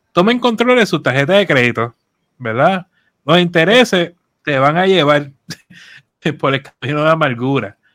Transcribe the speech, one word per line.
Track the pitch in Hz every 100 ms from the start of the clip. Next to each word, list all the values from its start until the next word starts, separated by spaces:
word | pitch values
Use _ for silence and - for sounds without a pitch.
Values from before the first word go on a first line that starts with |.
| _
tomen | - 196 240
control | 247 220 240 254
de | 202
su | 160
tarjeta | 135 127 139
de | 196 196
crédito, | 135 123 117 117 - _ _ _ _
¿verdad? | 120 113 156 190 - _ _ _ -
Los | 170
intereses | 175 175 160 240 240 185 175 _ _ _
te | - 135
van | 139 160
a | 190
llevar | 190 147 147 143 _ _
<laughs> | - _ - - - _ _ - 175
por | 147
el | 131
camino | - _ 127 147
de | 151
amargura. | 160 147 123 127 139 98 - _